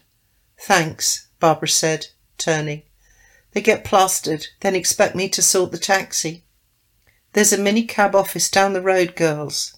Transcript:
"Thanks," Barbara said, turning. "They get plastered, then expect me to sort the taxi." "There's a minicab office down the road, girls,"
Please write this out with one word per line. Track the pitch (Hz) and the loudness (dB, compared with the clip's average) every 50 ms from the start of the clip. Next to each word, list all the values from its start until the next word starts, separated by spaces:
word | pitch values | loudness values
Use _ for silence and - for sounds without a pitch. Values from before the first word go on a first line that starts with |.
| _ _ _ _ _ _ _ _ _ _ _ - | _ _ _ _ _ _ _ _ _ _ _ -8
"Thanks," | - - 202 180 160 156 107 - - - - - - _ _ - | -2 2 2 2 2 0 -4 -4 -4 -4 -4 -4 -8 _ _ 0
Barbara | - 165 156 156 160 | 2 2 2 2 0
said, | 151 - - - 160 160 151 - - _ _ _ _ _ | -2 -2 0 0 0 -2 -4 -6 -12 _ _ _ _ _
turning. | - - 175 160 156 151 151 147 151 - _ _ _ _ _ _ _ _ _ _ _ _ _ | -6 -2 -2 -2 -2 -2 -6 -8 -10 -12 _ _ _ _ _ _ _ _ _ _ _ _ _
"They | - 208 | -6 -2
get | 208 220 208 - - | 2 2 2 0 0
plastered, | - - 196 190 185 - - - 151 160 151 - - - - | 2 2 4 4 4 0 -2 -4 -4 -6 -6 -8 -12 -10 -4
then | - 196 185 | -2 -2 0
expect | 185 165 - - - 202 - - | 0 0 0 0 2 0 0 0
me | 170 190 190 | -2 -4 -4
to | - - | -2 0
sort | 180 - - 190 185 175 | 2 2 2 2 0 -2
the | - | -4
taxi." | 170 - - 196 190 185 - - - - 160 165 170 _ _ _ _ _ _ _ _ _ _ _ _ _ _ _ _ _ _ - | -4 -2 0 0 0 0 -4 -6 -6 -6 -6 -8 -12 _ _ _ _ _ _ _ _ _ _ _ _ _ _ _ _ _ _ 0
"There's | 202 208 - 208 | 2 2 2 2
a | |
minicab | 196 202 202 208 226 226 226 - - 202 196 196 | 2 2 2 2 0 0 -2 0 0 2 4 4
office | 196 190 - - 170 - - | 2 2 0 -2 -4 -4 0
down | - 196 196 196 196 | 2 2 2 2 0
the | 185 | -2
road, | 185 190 185 185 180 175 - | 0 0 2 2 2 0 0
girls," | - 165 160 151 151 147 139 - - - - - | 0 0 0 0 -2 -6 -8 -8 -8 -8 -10 -10